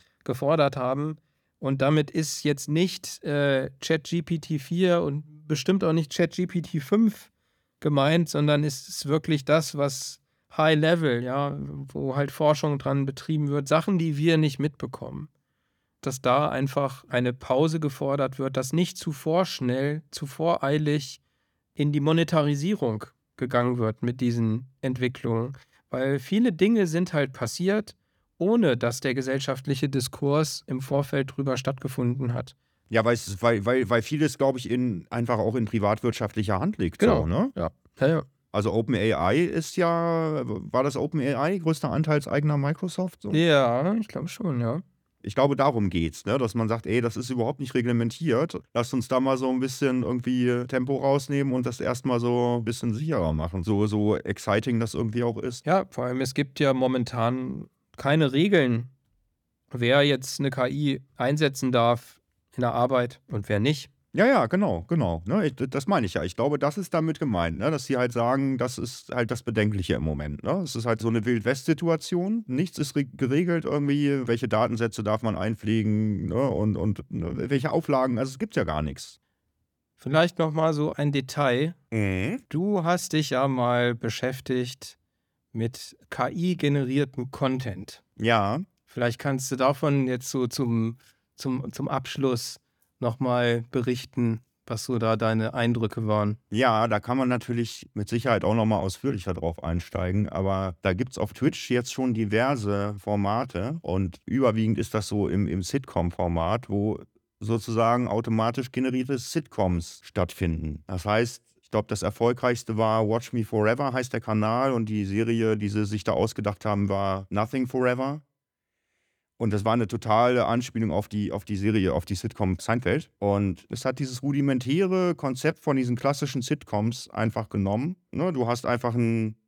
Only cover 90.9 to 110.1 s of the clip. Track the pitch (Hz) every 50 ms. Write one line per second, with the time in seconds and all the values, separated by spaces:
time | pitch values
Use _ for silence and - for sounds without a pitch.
90.9 | 120 - _ _ _ _ _ _ _ - - 135 127 135 135 - - - 143 -
91.9 | 143 135 135 - - 143 135 131 123 120 - - - - _ _ _ _ _ _
92.9 | _ _ 123 120 117 - 131 127 123 123 123 120 117 117 117 120 - 131 120 127
93.9 | 123 127 - - _ 123 120 113 113 113 - _ _ _ _ - 117 107 - -
94.9 | 123 113 117 110 110 107 113 110 110 110 110 110 - 127 117 120 120 117 113 107
95.9 | - 117 110 107 107 107 104 104 107 - _ _ 104 110 131 123 110 107 117 117
96.9 | 107 104 - - 123 135 131 123 123 120 - - 120 120 117 110 - - - -
97.9 | _ 104 101 - 117 117 120 131 113 95 - 95 110 117 107 110 107 85 92 95
98.9 | - - - 139 117 95 - 98 90 - 82 85 85 - - 82 85 90 - -
99.9 | - 90 90 90 95 104 101 - - 95 95 98 98 95 95 92 87 - - 98
100.9 | 92 92 127 - - - - - - - 127 - - - - - 120 123 123 -
101.9 | - 135 131 127 113 110 113 98 107 110 123 139 147 123 104 101 101 101 101 104
102.9 | 104 101 - 104 104 104 98 98 107 120 139 131 - 87 101 127 160 165 - -
103.9 | 90 95 95 87 - - _ - 110 131 131 117 107 110 110 110 113 - - -
104.9 | - 110 98 - 104 104 98 - 87 101 98 64 80 95 87 - - 139 131 -
105.9 | - - 85 87 - - 87 85 85 82 82 87 107 123 123 - 101 101 101 110
106.9 | - - - - _ _ _ _ _ _ 104 107 117 110 - 120 110 113 113 117
107.9 | 120 123 123 - 104 117 120 113 113 110 110 120 117 135 127 127 - 127 131 131
108.9 | 123 127 127 135 139 120 - - - 165 147 - - - 98 92 87 85 82 -
109.9 | - - - -